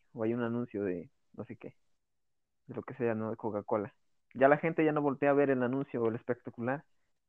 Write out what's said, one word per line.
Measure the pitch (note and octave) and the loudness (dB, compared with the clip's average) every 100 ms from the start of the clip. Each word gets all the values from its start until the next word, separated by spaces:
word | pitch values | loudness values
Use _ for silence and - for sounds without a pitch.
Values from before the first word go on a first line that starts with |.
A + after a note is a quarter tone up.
| _ | _
o | B2 | -4
hay | A2+ | -2
un | A#2+ | 0
anuncio | A#2 A#2 A#2+ G2+ | -2 -2 -4 -4
de | G2+ F2+ C3+ _ _ | -2 -4 -8 _ _
no | - A2 | -14 -14
sé | - | -14
qué, | - - _ _ _ _ _ _ _ _ - | -16 -18 _ _ _ _ _ _ _ _ -14
de | A2+ | -12
lo | |
que | A#2 C3 | -10 -2
sea, | A#2 A2 | -2 0
¿no? | A2 | -4
De | A2 | -6
Coca-Cola. | A2+ G#2 G2 G#2+ G2+ - _ _ _ | -6 -6 -2 -2 -2 -10 _ _ _
Ya | A#2+ C3+ | 4 6
la | D3 | 6
gente | E3 E3 D#3 | 2 2 2
ya | |
no | D3+ | 2
voltea | C#3+ C3 C#3+ | 0 2 2
a | |
ver | C#3 C#3 | 4 4
el | C3 | 2
anuncio | B2 C3+ C#3 B2+ | 0 -2 -4 -2
o | A2+ | -2
el | A2+ | -2
espectacular, | - A#2+ - - A#2 C#3+ - _ _ _ | -4 -6 -8 -6 -4 -4 -8 _ _ _